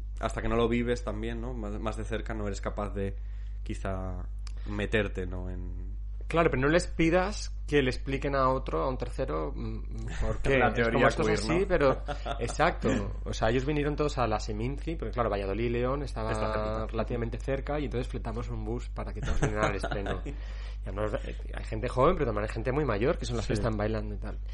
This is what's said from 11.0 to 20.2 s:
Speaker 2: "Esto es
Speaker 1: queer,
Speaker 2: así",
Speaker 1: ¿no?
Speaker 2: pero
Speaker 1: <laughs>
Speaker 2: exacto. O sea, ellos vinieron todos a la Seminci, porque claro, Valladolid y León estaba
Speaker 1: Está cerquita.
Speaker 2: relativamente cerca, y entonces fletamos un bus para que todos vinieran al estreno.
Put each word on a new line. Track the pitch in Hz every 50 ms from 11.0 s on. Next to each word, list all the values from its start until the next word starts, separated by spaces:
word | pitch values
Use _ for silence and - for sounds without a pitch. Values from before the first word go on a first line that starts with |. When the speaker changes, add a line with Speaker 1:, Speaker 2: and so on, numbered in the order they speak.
| 120 117
Speaker 2:
"Esto | - - 156
es | 107
Speaker 1:
queer, | 107 101
Speaker 2:
así", | 104 110 160 175
Speaker 1:
¿no? | 196 180
Speaker 2:
pero | 180 156 143 135 127 - -
Speaker 1:
<laughs> | - 139 - - - - -
Speaker 2:
exacto. | 117 117 - - 147 170 - - - 117 107 107 101 98 - - -
O | 104 104
sea, | - 117 113
ellos | 120 131 127
vinieron | 143 151 147 143 151 151
todos | 147 151 147 - 131
a | 120
la | 110 107 107
Seminci, | - - 110 104 113 127 143 147 - 160 170
porque | 160 120 107 98
claro, | 123 117 107
Valladolid | 101 101 101 95 98 107 120
y | 120
León | 117 120 123 127 135 147 147
estaba | 120 - 117 110 110 110
Speaker 1:
Está | 107 107 107 107
cerquita. | 107 107 107 110 110 110
Speaker 2:
relativamente | 107 110 113 110 - 127 120 117 117 117 117
cerca, | - - 135 135 127 - 143 151
y | 143
entonces | 120 117 120 113 -
fletamos | - 117 - 117 107 117 117 110
un | 117 113 113
bus | 107 117 117 117 -
para | - - 107 104 -
que | 107
todos | - - - -
vinieran | - 110 104 104 107
al | 107 101
estreno. | 98 98 - - 104 98 - - 90